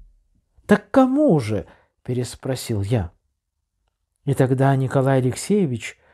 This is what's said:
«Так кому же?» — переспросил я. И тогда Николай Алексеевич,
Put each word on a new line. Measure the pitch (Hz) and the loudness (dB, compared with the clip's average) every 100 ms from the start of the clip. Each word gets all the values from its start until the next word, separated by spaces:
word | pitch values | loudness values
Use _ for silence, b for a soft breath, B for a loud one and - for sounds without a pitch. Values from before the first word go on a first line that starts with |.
| - _ _ _ _ _ - | -20 _ _ _ _ _ 0
«Так | 214 - | 0 2
кому | 269 262 269 302 156 | 2 4 4 2 2
же?» — | 107 104 - b b b | 0 -4 -6 b b b
переспросил | - 123 123 - - 127 - 110 | -8 -6 -6 -8 -8 -8 -6 -4
я. | 98 123 87 _ _ _ _ _ _ _ _ _ _ _ | -2 -2 -2 _ _ _ _ _ _ _ _ _ _ _
И | - | -4
тогда | 139 131 131 135 135 | 0 0 2 2 0
Николай | 131 139 135 135 | 0 0 2 2
Алексеевич, | 127 120 - 208 165 117 - - b | 0 -4 -2 0 0 -4 -10 -18 b